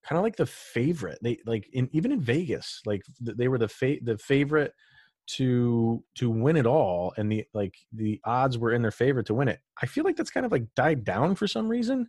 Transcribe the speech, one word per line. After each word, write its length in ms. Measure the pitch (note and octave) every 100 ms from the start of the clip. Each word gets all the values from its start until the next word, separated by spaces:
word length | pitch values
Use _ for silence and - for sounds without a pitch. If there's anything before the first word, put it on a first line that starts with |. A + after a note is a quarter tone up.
| -
kinda 120 | D#3+
like 140 | A3
the 120 | - C#3+
favorite. 720 | - - A#2+ C3+ E3+ F2+ -
They, 160 | A#2 A#2
like, 240 | A2+ A2+ -
in, 160 | B2+ B2+
even 180 | D#3 A3+
in 80 | C#4
Vegas, 640 | A#2 C#3 E3+ G2 - - G#2+
like, 160 | G2+ - -
th-, 140 | A#2 G#2
they 100 | B2
were 120 | B2+
the 80 | G#2+
fa-, 320 | - C3 D3
the 160 | A#2 G#2+
favorite 560 | - C#3 C#3+ D3+ C#3+ _ _ - _ _ -
to, 760 | - C3 B2 A#2+ A#2 A2+ A#2 -
to 140 | - A#2+
win 260 | A2+ C3 D#3+
it 80 |
all, 480 | A#2 D#3 G#2 F2 F2+ -
and 140 | G#2+
the, 140 | G#2+ -
like, 220 | G#2+ G2 - _
the 260 | A2+ G#2+ G#2+
odds 320 | G#2+ B2 C3+ A#2+
were 140 | A#2
in 80 | A#2+
their 80 | A2+
favor 300 | - B2+ C3
to 120 | G#2+
win 120 | A2 C3+
it. 120 | D#2 _ -
I 60 |
feel 180 | - -
like 120 | F4+
that's 160 | - -
kind 140 | -
of, 60 | B3+
like, 140 | D#3+ A2+
died 280 | - C#3+ D3+
down 320 | G2+ F#2+ D#3
for 120 | G3 G#3
some 200 | A3+ A3
reason, 380 | A#3+ A#3 C4